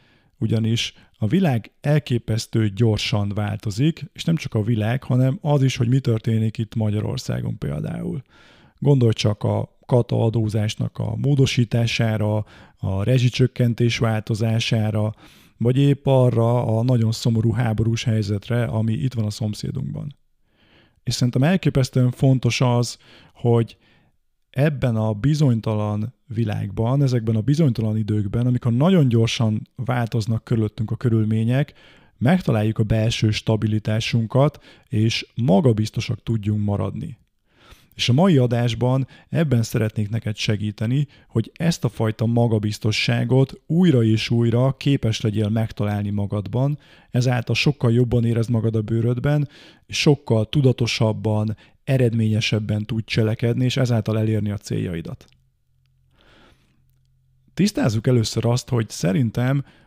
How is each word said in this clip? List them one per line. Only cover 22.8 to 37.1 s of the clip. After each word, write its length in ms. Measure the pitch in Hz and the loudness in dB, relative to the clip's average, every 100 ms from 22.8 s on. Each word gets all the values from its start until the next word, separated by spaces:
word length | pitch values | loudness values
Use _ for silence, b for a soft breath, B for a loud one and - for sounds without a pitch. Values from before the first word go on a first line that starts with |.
| 120 - B B B | -2 -6 B B B
hogy 440 | - 120 117 113 - b b b _ _ _ _ | -6 0 2 0 -6 b b b _ _ _ _
ebben 460 | - 147 139 127 110 | -2 0 0 -2 0
a 180 | 107 | 0
bizonytalan 1000 | 107 123 151 151 117 107 107 104 104 110 - - | 0 0 2 2 2 0 -2 -2 -4 -6 -10 -10
világban, 720 | 110 110 104 104 98 113 139 | -4 -4 -4 -6 -4 0 2
ezekben 340 | 139 123 110 110 | 2 0 0 0
a 60 | |
bizonytalan 560 | 107 143 156 117 110 107 | 0 2 2 0 -2 -2
időkben, 500 | 104 107 101 117 123 | -2 -2 -2 -2 0
amikor 260 | 123 123 | 0 0
nagyon 340 | 117 160 190 135 | 0 4 4 4
gyorsan 600 | 117 113 - 113 107 - - | 4 2 0 -2 -2 -6 -10
változnak 680 | 110 123 117 117 104 110 | -4 -4 -2 -2 -2 -4
körülöttünk 480 | - 117 107 - 107 | -2 -2 -2 -4 -6
a 40 | 117 | -4
körülmények, 800 | 123 113 107 110 113 131 147 B B B B _ | 0 2 2 0 0 0 -2 B B B B _
megtaláljuk 600 | 117 180 180 113 107 110 | 2 2 2 0 0 0
a 60 | |
belső 480 | 107 113 110 - 110 | 0 2 0 2 0
stabilitásunkat, 1300 | 104 - 110 107 107 107 110 - 120 113 131 143 - B B _ | 0 0 0 0 -2 -2 -4 0 -2 0 2 2 0 B B _
és 400 | 107 113 - - - | 0 0 0 -6 -4
magabiztosak 880 | 123 190 139 110 110 - - 110 | 2 4 4 2 0 -4 -6 -6
tudjunk 400 | - 113 101 107 | -4 -2 -2 -2
maradni. 540 | 104 101 101 101 - | 0 -2 -4 -6 -10